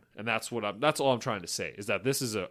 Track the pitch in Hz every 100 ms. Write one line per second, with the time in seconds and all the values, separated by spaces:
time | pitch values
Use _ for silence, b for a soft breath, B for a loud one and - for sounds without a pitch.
0 | _ - 110 113 - 120 104 101 147 151
1 | 139 123 131 104 85 - 85 64 101 101
2 | 113 135 127 107 90